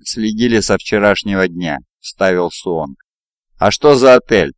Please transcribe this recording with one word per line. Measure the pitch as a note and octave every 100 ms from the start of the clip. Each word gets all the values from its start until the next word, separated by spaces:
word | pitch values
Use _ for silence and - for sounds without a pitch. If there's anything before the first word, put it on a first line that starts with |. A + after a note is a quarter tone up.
следили | - A#2+ G#2+ G#2+ A#2+ A2+
со | - G2
вчерашнего | - G#2+ G#2 F#2+ G#2 G2 F#2
дня", — | E2+ E2+ C#2 - _
вставил | - - F#2+ F2+ F2
Суонг. | - - E2+ D2 C2+ _ _ _ _ _ -
"А | G2+
что | - D3 C#3
за | C3
отель?" — | B2+ - G#2+ D2